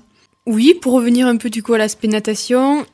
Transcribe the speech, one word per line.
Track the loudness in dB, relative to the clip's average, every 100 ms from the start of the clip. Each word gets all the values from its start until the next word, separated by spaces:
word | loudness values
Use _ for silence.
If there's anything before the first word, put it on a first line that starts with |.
| _ _ _ _ -4
Oui, | 2 4 4
pour | 2
revenir | 0 2 2 2
un | 0
peu, | -4
du | -6
coup, | -2
à | 0
l'aspect | -2 -4 -4
natation, | -2 -4 -6 -2 0 2 0 -4